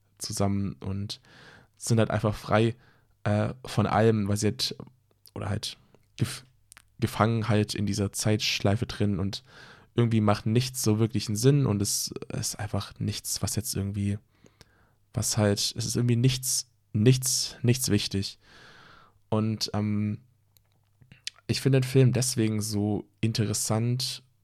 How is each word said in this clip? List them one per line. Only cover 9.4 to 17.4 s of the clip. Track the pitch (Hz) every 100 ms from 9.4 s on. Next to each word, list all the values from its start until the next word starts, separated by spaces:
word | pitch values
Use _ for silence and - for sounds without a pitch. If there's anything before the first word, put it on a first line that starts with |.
| - - - - _ -
irgendwie | 117 113
macht | 104 104 110
nichts | 120 127 -
so | 110 107
wirklich | 113 107 -
einen | 104
Sinn | 131 143 123
und | 101
es | 101 - - - -
ist | - - -
einfach | 104 101 - -
nichts, | 104 - - -
was | 95 107
jetzt | - -
irgendwie, | 98 101 101 104 - _ - _ - _ _ _ _ 107
was | - -
halt, | 104 101
es | - -
ist | 110 120
irgendwie | 120 117
nichts, | 131 127 - - - _ _
nichts, | 107 117 127 - -